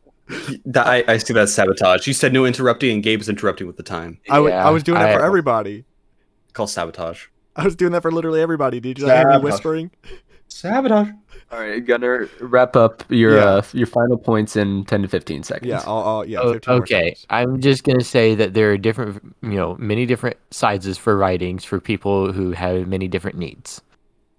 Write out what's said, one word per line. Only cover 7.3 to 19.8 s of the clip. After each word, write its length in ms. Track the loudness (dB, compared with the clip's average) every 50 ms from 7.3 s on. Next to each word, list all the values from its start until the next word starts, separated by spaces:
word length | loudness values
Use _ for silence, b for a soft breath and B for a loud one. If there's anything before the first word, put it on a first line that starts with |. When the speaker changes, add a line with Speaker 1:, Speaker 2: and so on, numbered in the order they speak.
| _ _ _ _ _
Speaker 2:
I 100 | -4 -2
was 120 | -2 0
doing 160 | 0 0 0
that 80 | 0 0
for 100 | -2 -2
literally 300 | -2 -2 -2 -2 0 0
everybody. 400 | 0 0 0 -2 -2 -2 -2 -4
Did 180 | -6 -8 -6 -2
you 80 | 2 4
not 80 | 4
hear 100 | 6 6
me 60 | 6 4
Speaker 1:
Sabotage. 180 | 4 4 0
Speaker 2:
whispering? 380 | -4 -4 -4 -4 -4 -4 -6 -10 -14 _ _ B -18 B B B B B B -20
Speaker 1:
Sabotage. 640 | -16 -10 -6 -4 -2 0 2 2 2 2 2 0 -4 -12 _ _ b b b b
Speaker 4:
All 100 | -12 -10
right, 240 | -8 -6 -6 -2 0
Gunner, 460 | 0 0 2 2 0 0 0 -2 -6 -10 -12
wrap 360 | -4 2 4 4 4 4 4
up 280 | 2 2 2 0 -4 -6 0
your, 260 | 2 4 6 8 8
Speaker 2:
Yeah. 80 | 8 6
Speaker 4:
uh, 180 | 6 4 4 2 0 -2
your 120 | -2 -2
final 300 | 0 0 0 2 2 0
points 400 | 0 0 0 0 0 0 0 -2
in 300 | -2 0 0 -2 -4 -4
ten 160 | -2 -2 -2
to 60 | -2 -2
fifteen 340 | -4 -6 -6 -6 -10 -10
seconds. 260 | -10 -10 -10 -10 -8 -6
Speaker 2:
Yeah, 140 | -6 -6 -6
I'll, 140 | -6 -6 -4
I'll, 220 | -4 -4 -4 -4 -6
yeah, 140 | -6 -6 -2
Speaker 3:
Oh, 140 | -2 -2 -2
Speaker 2:
fifteen 200 | -2 -2 0 0
more 60 | 0
Speaker 3:
okay. 180 | 0 2 0 0 0 0
Speaker 2:
seconds. 160 | -4 -6 -8 -4
Speaker 3:
I'm 320 | -2 -2 0 0 -2 0
just 240 | 2 2 2 2 2
gonna 180 | 0 0 0 0
say 300 | 0 2 4 4 4 4
that 200 | 2 0 0 2
there 180 | 2 2 2
are 60 | 2 2
different, 440 | 0 -2 -2 -2 -4 -8 -10 -12 -16 -20 -18 _
you 80 | -8 -6
know, 260 | -4 -2 -2 -4 -6
many 280 | -6